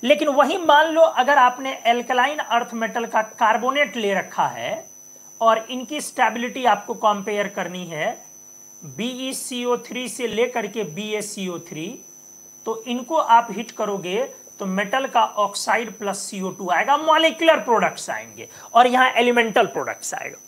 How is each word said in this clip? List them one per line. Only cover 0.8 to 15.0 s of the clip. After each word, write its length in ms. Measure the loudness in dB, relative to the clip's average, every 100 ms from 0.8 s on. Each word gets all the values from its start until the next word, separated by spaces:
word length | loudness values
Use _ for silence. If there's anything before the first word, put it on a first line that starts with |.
| 6
लो 160 | 4
अगर 360 | 4 4 4 6
आपने 440 | 4 2 -8 -4 0
alkaline 520 | 0 0 0 2 -2
अर्थ 360 | 0 -2 -2
metal 320 | -6 -4 -4 -2
का 160 | -2
carbonate 720 | -2 0 2 2 0 0 -2 0
ले 180 | -2
रखा 320 | -2 -2 -2 -2
है 520 | -2 -6 -6 -10 -20 -20 -20 -20 0
और 180 | 2 2
इनकी 420 | 0 -10 -6 -8
stability 640 | -8 0 0 0 -6 0
आपको 300 | 2 2 -2
compare 540 | 0 0 0 -2 -4 -4
करनी 380 | -4 -8 -8 -10
है 380 | -6 -6 -6 -16 -20 -20 -20 -20 -20
बीईसीओ 920 | -18 -8 -8 -6 -8 -8 -8 -6 -2 -2
थ्री 320 | -4 -10 -8
से 180 | -6 -6
लेकर 400 | 0 -2 -2 -6
के 180 | -6
बीएसीओ 760 | -8 -8 -6 -6 -6 -8 -8 -8
थ्री, 460 | -12 -12 -10 -12 -20 -20 -20 -20 -20 -14 -8
तो 160 | -8
इनको 340 | -6 -8 -2 -2
आप 320 | 4 4 4
हिट 200 | -8 -10
करोगे 540 | -6 -6 -4 -4 -4 -4 -8 -20 _
तो 80 | -4
metal 400 | -4 -2 -2